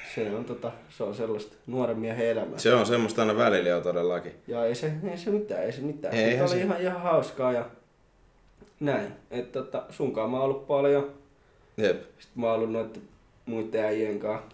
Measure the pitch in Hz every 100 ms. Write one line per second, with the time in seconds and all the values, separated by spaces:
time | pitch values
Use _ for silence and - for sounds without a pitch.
0 | - - 107 107 123 - 117 - - -
1 | 107 104 113 107 - - - 127 120 110
2 | 113 117 117 110 104 - 113 123 107 120
3 | 110 - 110 107 117 95 87 87 87 87
4 | 87 87 85 - - 117 117 123 156 156
5 | 190 175 208 208 208 - 110 123 139 147
6 | - 117 113 123 175 180 202 175 185 180
7 | 175 160 - - 127 120 117 - _ _
8 | _ _ _ _ _ - - - 143 123
9 | - - - 123 123 135 - 123 - -
10 | 135 110 110 127 135 135 - 143 143 143
11 | 139 - - _ _ _ _ - 104 90
12 | - - - 123 117 110 113 113 107 101
13 | - - _ _ - 113 110 110 107 107
14 | 107 101 107 107 -